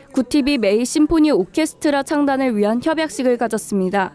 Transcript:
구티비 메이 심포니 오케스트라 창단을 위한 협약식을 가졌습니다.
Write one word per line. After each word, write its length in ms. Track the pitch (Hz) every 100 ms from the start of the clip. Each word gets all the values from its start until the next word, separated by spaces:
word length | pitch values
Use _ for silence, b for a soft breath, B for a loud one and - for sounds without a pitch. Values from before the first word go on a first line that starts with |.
| B
구티비 460 | - - 302 262 285
메이 260 | 202 208
심포니 460 | 247 320 302 330 302
오케스트라 720 | 214 190 - 311 - 302 285
창단을 560 | 269 294 285 262 262 214
위한 200 | 208 233
협약식을 540 | 320 311 311 - 247 240
가졌습니다. 760 | 226 220 - 202 185 202 185